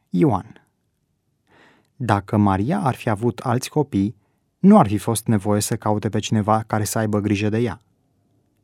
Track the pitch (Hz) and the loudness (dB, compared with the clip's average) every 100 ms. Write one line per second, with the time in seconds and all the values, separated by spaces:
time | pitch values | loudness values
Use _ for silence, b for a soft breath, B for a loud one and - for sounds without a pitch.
0 | _ 180 165 101 - - _ _ _ _ | _ 0 0 0 -6 -18 _ _ _ _
1 | _ _ _ _ b b b b b - | _ _ _ _ b b b b b -8
2 | 117 101 101 110 101 95 107 196 160 113 | 0 0 0 0 2 0 -2 -2 -2 -2
3 | - 101 120 113 - 120 - - 139 101 | -4 -2 -2 -4 -4 -4 -2 -4 -2 -2
4 | 98 - _ _ _ _ 185 208 110 101 | -2 -4 _ _ _ _ 6 6 6 2
5 | - 117 - 107 101 104 - 117 110 107 | -2 -4 0 0 2 0 0 -4 -2 -2
6 | 107 107 - 113 104 107 107 110 104 117 | -2 -4 -2 0 2 2 0 -4 -2 -2
7 | 110 104 101 101 107 107 120 82 _ _ | -2 -2 0 0 0 -2 -2 -6 _ _
8 | _ _ _ _ _ _ | _ _ _ _ _ _